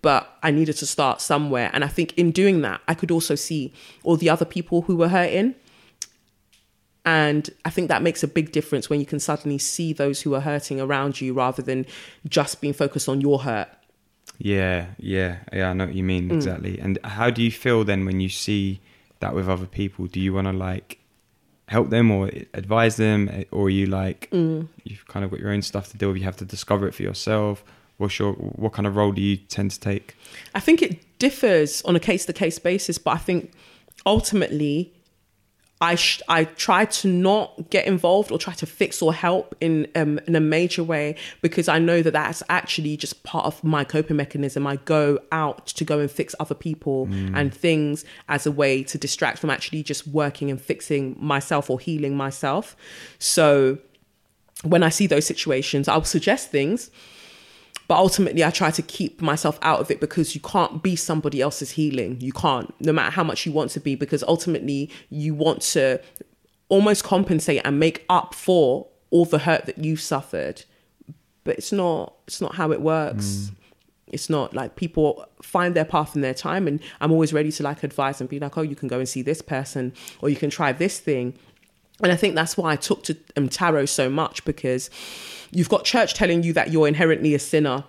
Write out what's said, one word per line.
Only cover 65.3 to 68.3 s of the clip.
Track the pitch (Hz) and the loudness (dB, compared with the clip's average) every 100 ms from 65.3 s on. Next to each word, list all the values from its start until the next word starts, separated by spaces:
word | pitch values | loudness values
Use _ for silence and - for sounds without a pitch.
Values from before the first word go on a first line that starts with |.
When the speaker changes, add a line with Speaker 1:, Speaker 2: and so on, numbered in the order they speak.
| 147 | 0
Speaker 1:
want | 156 - - | 0 2 0
to | 165 135 131 - - - _ _ _ _ | 2 2 0 -6 -20 -20 _ _ _ _
almost | 196 208 202 | 4 6 4
compensate | - 190 196 160 165 143 - | 2 2 4 2 2 0 0
and | 143 | 2
make | 165 - - | 2 2 2
up | 180 - | 2 2